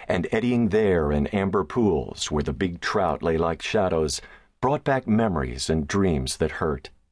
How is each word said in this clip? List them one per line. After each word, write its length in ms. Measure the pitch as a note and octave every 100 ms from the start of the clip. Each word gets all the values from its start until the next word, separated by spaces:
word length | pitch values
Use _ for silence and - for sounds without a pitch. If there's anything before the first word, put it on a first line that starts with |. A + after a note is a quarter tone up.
| -
and 180 | F#2 D#2
eddying 380 | A2 A#2+ B2 A2
there 420 | G#2+ G#2 F2 D2
in 160 | D2 C#2
amber 340 | G2+ F#2+ G2
pools 680 | E2+ B2 G#2+ D#2 A#1+ - -
where 140 | D2+
the 100 | -
big 280 | B1+ F#2+ E2+
trout 420 | - G#2+ F2 C#2+
lay 140 | E2+ D#2+
like 260 | E2 E2
shadows, 580 | - A2 F#2 E2+ D#2 - - - _ _
brought 220 | B2+ C#3+
back 240 | - C3 -
memories 640 | G#2+ A2+ D#2+ B1+ B1 -
and 160 | D#2+ C#2+
dreams 520 | G2 F#2+ D2+ C2 -
that 200 | D#2+ -
hurt. 320 | E2 C#2+ - - _